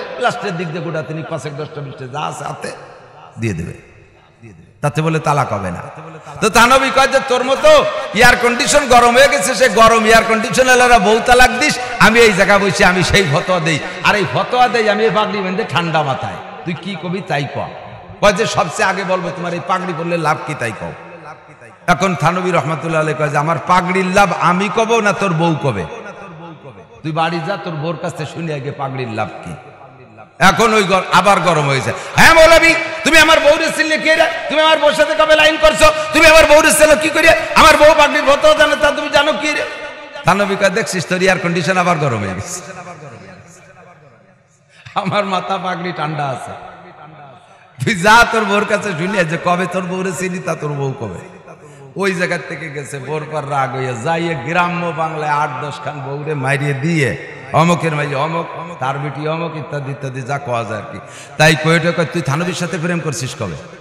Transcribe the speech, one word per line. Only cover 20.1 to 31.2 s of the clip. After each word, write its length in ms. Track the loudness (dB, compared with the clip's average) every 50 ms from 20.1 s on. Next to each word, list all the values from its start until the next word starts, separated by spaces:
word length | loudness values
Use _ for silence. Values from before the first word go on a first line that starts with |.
| -2
লাভ 200 | -2 0 -2 -2 -2 -4
কি 80 | -10 -8 -6
তাই 120 | -6 -6 -6 -8
কও। 120 | -10 -12 -12 -14 -18 -20 -20 -20 -20 -20 -20 -20 -20 -20 -20 -20 -20 -20 -20 -8 -2
এখন 280 | -2 0 0 0 -2 -2
থানবী 360 | 0 0 0 0 0 -2 -2
রহমতুল্লাহ 500 | -2 -2 -2 -2 -6 -6 -4 -4 -2 -2
আলাইহি 160 | -2 -2 -2 -2
কয় 100 | -4 -2
যে 80 | -2
আমার 180 | -2 -2 -2 -2 -2 0
পাগড়ির 380 | 0 2 2 2 0 -2 -2 -2
লাভ 280 | 2 4 4 4 2 2 0
আমি 300 | 0 0 2 0 -2 -2 0
কব 240 | -2 0 0 0 0
না 140 | 0 0 -2
তোর 200 | 0 -2 -2 -2
বউ 220 | 0 0 0 0 -2 -2
কবে? 220 | -4 -4 -4 -6 -10 -10 -16 -16 -16 -18 -18 -18 -18 -18 -18 -18 -18 -20 -20 -20 -20 -20 -20 -20 _ -20 -14 -10
তুই 80 | -8
বাড়ি 280 | -4 -2 -2 -2 -2 -4 -6
যা, 100 | -6 -6
তোর 160 | -6 -8 -8 -8
বউর 240 | -6 -6 -6 -6 -6
কাছে 240 | -8 -10 -8 -8 -10 -10 -10
শুনে 200 | -10 -8 -8 -8
আগে 180 | -8 -8 -10
পাগড়ির 380 | -10 -8 -8 -8 -6 -8 -8 -6
লাভ 180 | -6 -6 -6 -6 -8 -14 -14
কি। 60 | -14 -14 -16 -16 -20 -20 -20 -20 -20 -20 -20 -20 -20 -20 -20 -20 _ _ 2
এখন 340 | 2 4 4 4 2 2 4
ওই 100 | 2 2
গর-, 300 | 2 0 0 0 2 2
আবার 260 | 2